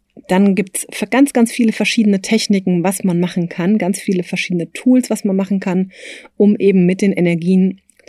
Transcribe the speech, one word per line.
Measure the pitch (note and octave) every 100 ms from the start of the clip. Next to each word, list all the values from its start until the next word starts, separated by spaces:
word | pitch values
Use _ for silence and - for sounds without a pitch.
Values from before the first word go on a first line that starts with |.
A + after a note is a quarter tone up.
| _ - _
dann | F#3 G3+ F#3+
gibt's | G3 - -
für | - G3+
ganz, | A#3+ C#4
ganz | - A#3
viele | - A3+
verschiedene | - G3+ - G#3+ G3
Techniken, | F#3+ A3 - G3+ F#3+ F3+
was | E3+ G3
man | G3 E3+
machen | F3+ F#3 E3+
kann, | - F3 G#3+
ganz | F3+ G3
viele | - F#3
verschiedene | E3+ F#3 - F3+ E3
Tools, | - - B3+ B3
was | A3
man | G#3 F#3+
machen | F#3+ G3
kann, | G3 F3+ F#3+ - - - - _
um | G#3 G#3
eben | F#3+ G3 F3
mit | F#3+
den | G3+
Energien | - F3 E3+ E3+ F#3+ F#3+ F#3+ _ _